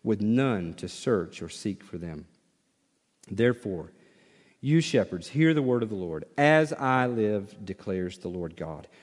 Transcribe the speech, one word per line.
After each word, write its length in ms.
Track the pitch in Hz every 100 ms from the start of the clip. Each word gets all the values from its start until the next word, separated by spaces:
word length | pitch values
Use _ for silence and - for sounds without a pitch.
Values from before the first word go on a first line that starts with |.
with 180 | 113 104
none 520 | 107 120 135 104 85
to 140 | - 90
search 540 | - - 107 85 -
or 60 | 85
seek 360 | - 107 95
for 140 | - 87
them. 280 | 85 76 - _ _ _ _ _ _ _ _ _ -
Therefore, 600 | 98 120 120 107 87 82 - _ _ _ _ _ _
you 180 | 131 160
shepherds, 480 | 156 127 95 87 -
hear 240 | 147 160
the 80 | 151
word 200 | 131 120
of 60 | 113
the 40 |
Lord. 300 | 101 90 80 - -
As 360 | 147 156 151
I 340 | - 135 131 127
live, 480 | 117 107 104 98 -
declares 540 | 98 92 - 92 90 -
the 100 | 92
Lord 280 | 90 85 82
God, 320 | 80 76 - -